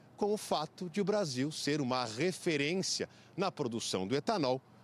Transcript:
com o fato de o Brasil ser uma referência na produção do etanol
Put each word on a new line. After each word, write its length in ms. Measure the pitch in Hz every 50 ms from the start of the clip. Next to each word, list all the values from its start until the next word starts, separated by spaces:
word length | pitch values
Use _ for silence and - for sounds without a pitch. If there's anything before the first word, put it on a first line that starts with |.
| - - -
com 160 | - 214 202
o 60 | 214
fato 500 | 202 - - 196 156 156 - - - 185 175
de 100 | 151 202
o 20 | 196
Brasil 480 | 170 208 208 202 147 123 123 135 151
ser 300 | 156 - - 143 147 151
uma 240 | 139 123 127 127 123
referência 1040 | 113 107 117 156 185 175 - - 180 156 143 139 147 180 190 175 - - - 185 - - - - - -
na 160 | - 196 185
produção 560 | - - 143 120 117 110 - - - 95 92
do 80 | 98 127
etanol 460 | 143 - - 226 196 143 123 127 135 - - - -